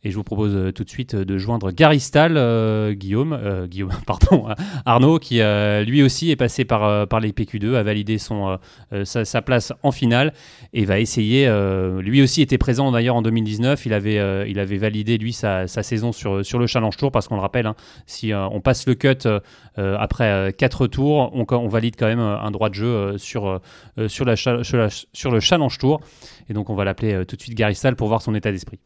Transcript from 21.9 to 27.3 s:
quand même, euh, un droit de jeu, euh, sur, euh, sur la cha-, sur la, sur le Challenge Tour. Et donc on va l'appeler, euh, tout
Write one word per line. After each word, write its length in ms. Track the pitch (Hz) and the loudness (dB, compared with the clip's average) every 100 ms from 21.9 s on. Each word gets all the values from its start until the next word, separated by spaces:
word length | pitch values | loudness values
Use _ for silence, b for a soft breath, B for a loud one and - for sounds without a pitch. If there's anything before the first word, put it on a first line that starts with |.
| 110 | 0
quand 100 | 110 | 0
même, 120 | 117 | 0
euh, 180 | 113 104 | 0 -2
un 120 | 104 | -4
droit 160 | 101 107 | -2 -2
de 80 | 95 | -2
jeu, 120 | 117 | -2
euh, 300 | 117 98 101 | -2 -2 -6
sur, 300 | - 120 101 | -8 -6 -4
euh, 640 | 92 - - - - 110 | -4 -8 -20 -16 -6 -6
sur 160 | - 127 | -2 0
la 100 | 110 | 0
cha-, 300 | - 120 117 | 0 -2 0
sur 100 | 123 | 0
la, 140 | 107 | 0
sur 420 | - - - 139 | -4 -16 -8 0
le 80 | 117 | 0
Challenge 380 | - 175 139 - | 2 2 2 0
Tour. 240 | 131 151 B B B B - | 0 0 B B B B -8
Et 40 | |
donc 160 | 104 101 | -6 -4
on 60 | 104 | -2
va 80 | |
l'appeler, 300 | 98 92 110 | -2 -2 -2
euh, 100 | 98 | -2
tout 140 | 92 | -4